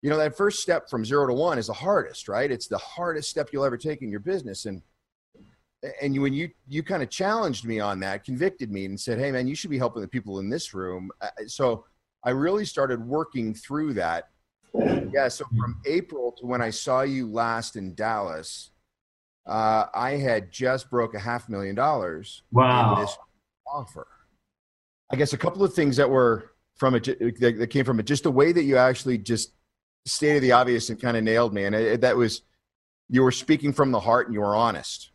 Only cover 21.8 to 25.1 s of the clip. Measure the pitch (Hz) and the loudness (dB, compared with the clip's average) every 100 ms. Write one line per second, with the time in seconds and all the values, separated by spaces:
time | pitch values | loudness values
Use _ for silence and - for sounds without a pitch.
21.8 | 139 143 90 80 104 - _ 117 127 123 | 0 0 -2 -8 -12 -20 _ 4 6 6
22.8 | 110 98 104 - - _ _ _ - 143 | 4 2 0 -6 -18 _ _ _ -10 -10
23.8 | 127 80 - _ _ _ _ _ _ _ | -10 -16 -18 _ _ _ _ _ _ _
24.8 | _ _ _ | _ _ _